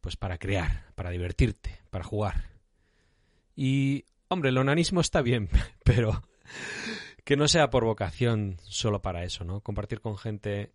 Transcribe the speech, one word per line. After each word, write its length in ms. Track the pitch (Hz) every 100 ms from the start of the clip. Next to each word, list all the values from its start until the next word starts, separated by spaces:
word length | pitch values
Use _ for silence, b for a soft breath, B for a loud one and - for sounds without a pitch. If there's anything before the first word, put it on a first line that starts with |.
Pues 160 | 87 -
para 200 | 98 90
crear, 560 | 92 98 78 - -
para 160 | - 90
divertirte, 680 | 87 87 87 127 101 - - _
para 140 | 95
jugar. 460 | 85 104 104 - - - _ _ _ _ _ _ _ _ _
Y, 520 | - 135 135 135 139 - _ _
hombre, 200 | 185 139
el 100 | 127
onanismo 420 | 135 151 165 180
está 220 | 160 170
bien, 260 | 123 120 101 - -
<laughs> 180 | -
pero 380 | - 123 113 107 - B B B B B B 220 B B
que 120 | - 143
no 100 | 147
sea 220 | 170 143
por 160 | 131
vocación 720 | 113 110 95 - 120 110 104 92
solo 400 | - - 113 104
para 200 | 98 87
eso, 220 | 87 -
¿no? 160 | 87 98
Compartir 400 | - 101 101 113
con 160 | 113 101
gente 560 | 113 107 107 101 101